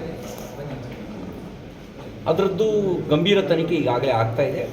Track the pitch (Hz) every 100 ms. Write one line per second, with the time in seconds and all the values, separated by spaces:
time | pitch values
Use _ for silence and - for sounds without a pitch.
0 | - - - - - - 147 127 123 104
1 | 104 104 90 - - - - - - -
2 | - - - 160 196 170 220 208 190 160
3 | 147 151 180 196 185 160 160 170 127 123
4 | 139 113 113 113 135 156 226